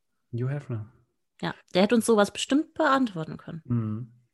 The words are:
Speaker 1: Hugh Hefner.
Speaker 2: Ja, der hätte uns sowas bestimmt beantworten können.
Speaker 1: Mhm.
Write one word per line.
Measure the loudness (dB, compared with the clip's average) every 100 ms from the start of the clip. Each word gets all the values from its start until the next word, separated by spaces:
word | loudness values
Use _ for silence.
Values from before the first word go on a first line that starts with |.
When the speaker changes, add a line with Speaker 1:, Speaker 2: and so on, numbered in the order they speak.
| _ _ _
Speaker 1:
Hugh | -6 -4
Hefner. | -6 -8 -10 -10 _ _ _ _ _
Speaker 2:
Ja, | -10 -10 _
der | 2
hätte | 4 4
uns | 4
sowas | 4 2
bestimmt | 0 0 0 0
beantworten | -2 2 2 0 -4 -8 -10
können. | -12 -14 -4
Speaker 1:
Mhm. | -2 -2 -6 -10 _ _